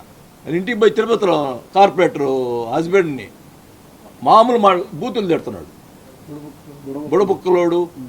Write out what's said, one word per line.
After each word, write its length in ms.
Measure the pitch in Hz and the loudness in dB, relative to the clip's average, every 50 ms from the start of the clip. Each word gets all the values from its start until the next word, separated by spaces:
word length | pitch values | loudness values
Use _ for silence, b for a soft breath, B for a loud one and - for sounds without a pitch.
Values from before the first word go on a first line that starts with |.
| - - - - - - - - - | -18 -20 -20 -20 -20 -20 -20 -18 -10
వాళ్ళ 120 | - 156 | -6 -6
ఇంటికి 240 | 175 190 214 240 208 | -4 -4 -4 -2 2
పోయి 120 | 226 208 | 2 2
తిరుపతిరావు 680 | - 220 220 220 233 202 208 180 170 151 143 135 123 117 - - - | 2 2 0 -2 0 0 0 0 0 0 0 -2 -6 -8 -10 -4 2
కార్పొరేటర్ 480 | 190 202 196 - 175 175 156 - 156 139 135 135 131 127 123 120 120 117 113 123 | 4 4 4 4 2 0 0 0 -2 -2 -2 -2 -2 -2 -2 -4 -4 -4 -4 -4
హస్బెండ్ని 520 | 160 165 170 185 196 175 160 143 123 101 92 - - - - - - - - - - - - - - - - - - 120 | -4 -2 0 2 0 0 0 -4 -8 -12 -14 -18 -20 -20 -20 -20 -20 -20 -20 -20 -20 -20 -20 -20 -20 -20 -20 -18 -4 2
మామూలు 340 | 135 180 220 226 247 240 226 | 4 6 6 6 6 4 2
మా-, 300 | 208 196 185 175 - - - | 4 4 2 2 -2 -6 -10
బూతులు 340 | 143 196 254 202 240 208 175 | -10 -8 -6 -4 -4 -2 -2
తిడుతున్నాడు. 420 | 160 131 - 127 107 87 78 - - - - - - - - - - - - - 147 147 147 147 - - - 151 143 143 139 135 135 143 151 143 | -2 -2 -4 -6 -12 -12 -14 -16 -20 -20 -20 -20 -20 -20 -20 -20 -20 -20 -20 -18 -18 -18 -18 -18 -20 -20 -20 -20 -20 -18 -14 -12 -12 -10 -6 -2
బుడబుక్కలోడు, 800 | 143 185 208 185 190 - - 185 180 175 175 170 170 175 175 170 - 135 127 | 0 2 2 2 0 -2 0 0 2 2 2 2 2 0 -2 -4 -6 -12 -16